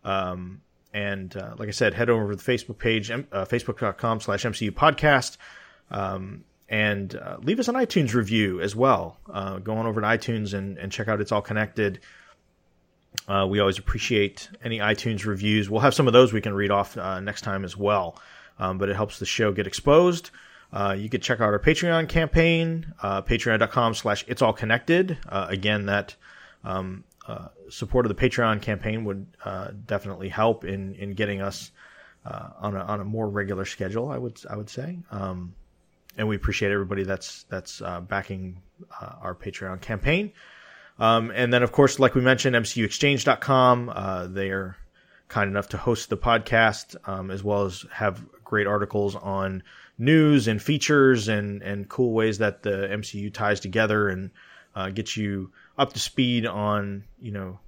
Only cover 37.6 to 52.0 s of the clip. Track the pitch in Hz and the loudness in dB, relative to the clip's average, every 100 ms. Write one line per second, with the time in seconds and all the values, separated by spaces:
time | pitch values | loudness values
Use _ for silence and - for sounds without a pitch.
37.6 | - - 92 87 90 98 95 95 92 90 | -10 -12 -10 -10 -4 -6 -4 -10 -10 -12
38.6 | _ _ - - - - 92 90 104 - | _ _ -20 -16 -16 -12 -12 -10 -12 -10
39.6 | 95 92 - 104 131 170 208 _ - - | -10 -10 -8 -2 0 0 -2 _ -20 -20
40.6 | - - - - 113 113 113 107 120 123 | -20 -20 -20 2 4 4 2 0 2 4
41.6 | 123 - 135 - 131 131 127 127 - 120 | 4 6 6 6 4 6 4 4 4 2
42.6 | 107 120 104 - 143 135 - 117 - 131 | 0 -2 -2 2 2 4 2 2 4 6
43.6 | 127 123 120 95 98 92 90 95 98 98 | 6 6 0 -6 -4 -4 -6 -4 -4 -4
44.6 | 92 95 - _ _ _ _ 110 101 98 | -6 -12 -20 _ _ _ _ -2 0 0
45.6 | - 104 - 113 - 104 120 117 110 117 | -4 -4 -2 -2 -2 -2 2 2 4 4
46.6 | 113 101 - - - 95 95 95 101 101 | 4 2 -12 -14 -8 -8 -6 -6 0 0
47.6 | 98 90 - - 107 92 - - - 107 | 0 -4 -14 -4 -2 -4 -18 -20 -4 0
48.6 | 101 104 101 107 101 95 98 95 95 95 | 2 0 0 0 -2 -4 -6 -4 -4 -6
49.6 | - - - - 120 160 151 143 113 107 | -12 -20 -20 -2 4 6 8 6 4 -2
50.6 | - 151 - 147 135 123 104 107 104 101 | 0 -2 4 6 8 6 2 0 -2 -6
51.6 | 101 101 98 - | -6 -8 -6 0